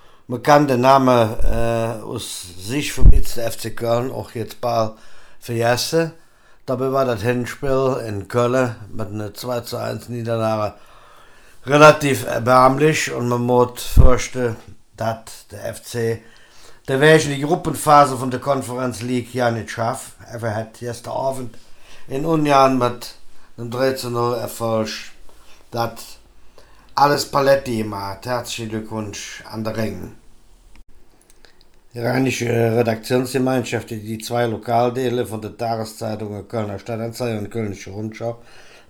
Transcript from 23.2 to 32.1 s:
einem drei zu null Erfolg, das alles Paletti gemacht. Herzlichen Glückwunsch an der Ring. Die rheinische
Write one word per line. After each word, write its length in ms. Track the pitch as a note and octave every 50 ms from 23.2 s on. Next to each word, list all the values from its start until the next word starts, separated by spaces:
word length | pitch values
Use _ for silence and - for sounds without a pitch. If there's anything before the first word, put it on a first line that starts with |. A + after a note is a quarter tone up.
| - - - - - - -
einem 140 | - A#2+ A#2+
drei 240 | A#2 B2 C3 C3+ C3
zu 160 | C3 - B2
null 240 | A#2+ A#2+ A#2+ A#2+ B2
Erfolg, 560 | A2+ A2 G#2+ - - A#2 A2+ A2+ A2 A2 A2 - - - - - - - - - - - - - - - -
das 480 | - A2+ A#2 - - - - - - - - - - - - - - - - - - - - - -
alles 300 | - C#3+ C#3+ D3 C3+ -
Paletti 540 | - - C#3+ C#3 C3+ C#3 C#3 B2 B2+ A#2 A2
gemacht. 480 | G#2+ G#2+ G2+ G2 G2 G2 F#2+ - -
Herzlichen 420 | B2 B2+ A#2+ A#2 - - - A#2 A2
Glückwunsch 720 | A2 A2 G#2+ - A2 A2 G#2+ G2+ F#2 - - - - - - -
an 140 | - A2 A2
der 100 | A2+ G#2
Ring. 380 | A2 A2 G2+ F#2 F2+ F2+ - - - - - - - _ - - _ _ - - - - - - - - - - _ _ _ _ - - - - _ - - - - - - -
Die 60 | A#2+
rheinische 500 | A#2+ B2